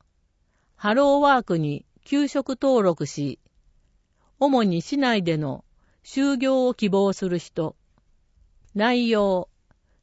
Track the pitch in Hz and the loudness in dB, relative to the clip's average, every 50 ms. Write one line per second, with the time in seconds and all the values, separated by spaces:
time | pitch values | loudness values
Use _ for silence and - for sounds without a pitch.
0 | _ _ _ _ _ _ _ _ _ _ _ _ _ _ _ - - 208 220 269 | _ _ _ _ _ _ _ _ _ _ _ _ _ _ _ -6 -2 0 2 4
1 | 285 277 277 285 294 285 269 247 - - 180 165 156 147 147 - - _ _ _ | 4 4 4 4 4 4 2 2 0 -2 -2 -2 -2 -4 -6 -8 -12 _ _ _
2 | _ - 277 285 285 262 - 277 262 - 262 - 285 269 262 233 196 180 160 - | _ -4 -2 0 0 0 -2 -4 -4 -4 -6 -2 0 2 2 4 2 2 0 -2
3 | 151 - - 147 143 135 - _ _ _ _ _ _ _ _ _ _ _ _ _ | -6 -8 -6 -8 -8 -8 -8 _ _ _ _ _ _ _ _ _ _ _ _ _
4 | _ _ _ _ _ _ _ - 269 285 269 247 220 190 170 170 - - 294 277 | _ _ _ _ _ _ _ -2 0 2 2 2 2 2 0 -2 -4 -4 -2 -2
5 | 269 247 226 208 175 165 160 151 151 135 131 - - _ _ _ _ _ _ _ | 0 0 0 0 0 -2 -2 -2 -4 -6 -8 -10 -14 _ _ _ _ _ _ _
6 | _ - - 269 277 277 277 240 269 262 262 262 254 247 240 - 220 196 185 196 | _ -8 -4 -2 0 0 0 0 0 0 2 2 0 0 0 0 -2 0 2 2
7 | 202 196 190 - 196 180 175 170 - - - - 160 156 - _ _ _ _ _ | 0 0 -2 -2 -4 -4 -4 -6 -6 -8 -6 -6 -6 -6 -8 _ _ _ _ _
8 | _ _ _ _ _ _ _ _ _ _ _ _ _ _ - 202 214 247 247 247 | _ _ _ _ _ _ _ _ _ _ _ _ _ _ -4 -2 0 0 2 0
9 | 240 226 226 208 202 196 185 180 - _ _ _ _ _ _ _ _ _ _ _ | 0 0 2 2 2 2 0 -2 -4 _ _ _ _ _ _ _ _ _ _ _